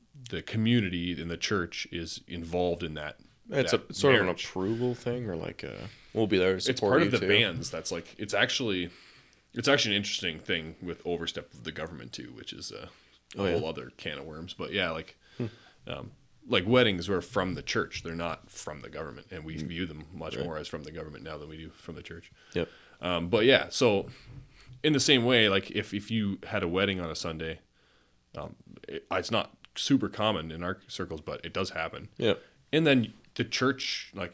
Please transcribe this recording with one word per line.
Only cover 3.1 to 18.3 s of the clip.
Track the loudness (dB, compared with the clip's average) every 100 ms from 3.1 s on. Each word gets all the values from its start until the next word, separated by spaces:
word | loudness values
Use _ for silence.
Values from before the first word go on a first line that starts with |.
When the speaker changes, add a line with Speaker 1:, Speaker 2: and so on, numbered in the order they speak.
| -12 -18 _ -6
Speaker 2:
It's | -2 2
Speaker 1:
that | 0 -2
Speaker 2:
a |
sort | 2 6
Speaker 1:
marriage. | 6
Speaker 2:
of | 4
an | 0
approval | -4 -2 -2 0 -2 -2
thing, | -4 -4 -4
or, | -6
like, | -6 -8
a, | -10 -10 -12 -16 -6
we'll | 0 4
be | 6
there | 6
to | 4
Speaker 1:
It's | 2
Speaker 2:
support | 2 4
Speaker 1:
part | 6
Speaker 2:
you | 6
Speaker 1:
of |
the | 4
Speaker 2:
too. | 4
Speaker 1:
bands. | 4 4 0 -4
That's, | -6 -6
like, | -8 -8 -10
it's | -2
actually, | 2 2 2 0 0 -2 -8 -20 -20 -20 _ _
it's | -2 2
actually | 4 4 2
an |
interesting | 0 -2 -4 -4
thing | -2 -2 -4 -10
with | -10 -8 -4
overstep | -4 -4 -8 -10
of | -12
the | -10
government | -8 -8 -10 -12
too, | -12 -14 -14
which | -14
is | -12 -12
a, | -12 -16 -18 _ _ -12 -2
a |
Speaker 2:
Oh, | 0
yeah? | 2
Speaker 1:
whole | 0
other | -6 -10 -10
can | -8 -8
of | -10
worms. | -12 -12
But | -8 -4
yeah, | 0 0
like, | -2 -8 -16 _ -8
Speaker 2:
Hmm. | -8 -8 -20 _ -10
Speaker 1:
um, | -10 -10 -18 _ _ 0
like, | 2 6
weddings | 6 6 4 0
are | -2
from | 0 -2 0 -2
the |
church. | -2 -2 -2 -6
They're | -8 -4
not | -4